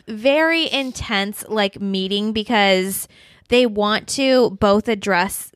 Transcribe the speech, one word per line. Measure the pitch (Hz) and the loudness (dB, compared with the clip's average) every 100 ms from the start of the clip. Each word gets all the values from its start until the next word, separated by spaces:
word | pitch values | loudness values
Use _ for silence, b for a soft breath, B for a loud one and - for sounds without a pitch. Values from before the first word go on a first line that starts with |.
| - | -14
very | 214 262 294 320 330 320 | -2 2 2 2 0 -2
intense, | 262 262 - - 202 202 214 - | -4 -6 -8 -6 -4 -4 -8 -6
like, | 214 202 - | -2 -2 -2
meeting | 196 190 185 202 214 | -4 -4 -2 -2 -2
because | 220 208 226 196 185 185 196 - b b b _ | -4 0 2 4 4 2 -6 -10 b b b _
they | 240 247 | 2 2
want | 208 208 214 - | 0 0 -2 -4
to | - 269 254 220 196 | -2 2 4 2 2
both | 208 208 226 | 2 2 2
address | 214 196 180 190 - - | -4 0 0 0 -4 -14